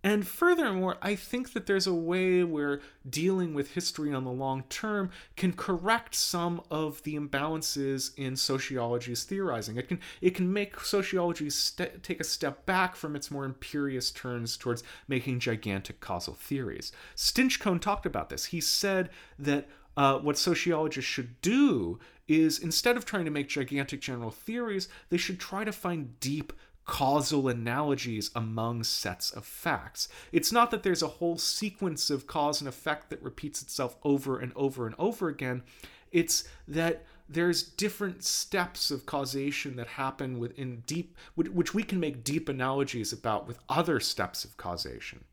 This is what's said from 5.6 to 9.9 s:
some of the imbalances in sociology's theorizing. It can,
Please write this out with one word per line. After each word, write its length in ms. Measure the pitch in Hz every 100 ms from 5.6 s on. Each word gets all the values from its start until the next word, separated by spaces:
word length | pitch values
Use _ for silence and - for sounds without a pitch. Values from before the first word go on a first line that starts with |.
| - 175 185 233 - -
some 460 | - 175 175 170 -
of 320 | 156 156 147
the 160 | 151 151
imbalances 960 | 147 139 151 160 - 143 139 135 131 -
in 200 | 135 131
sociology's 880 | - 135 - 131 117 120 120 117 -
theorizing. 500 | 196 190 117 107 117
It 140 |
can, 100 | -